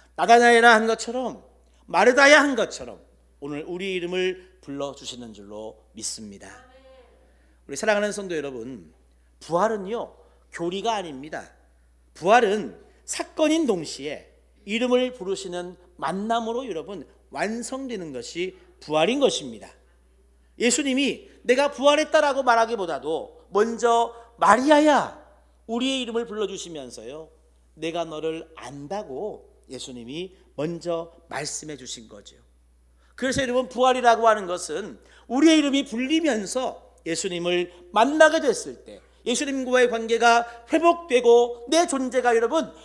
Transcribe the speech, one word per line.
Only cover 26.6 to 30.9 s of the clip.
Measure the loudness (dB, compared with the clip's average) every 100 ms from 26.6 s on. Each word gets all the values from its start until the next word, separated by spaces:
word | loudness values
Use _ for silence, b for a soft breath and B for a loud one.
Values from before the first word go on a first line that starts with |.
| -14 -14 -14 -16 -16 -16 -18 _ _ _ _ _
"내가 | -8 -6 -8
너를 | -6 -6 -8 -12 -18
안다"고 | -16 -16 -10 -10 -10 -10 -10 -12 -20 _ _
예수님이 | -16 -14 -16 -14 -12 -12 b b -8
먼저 | -6 -6 -6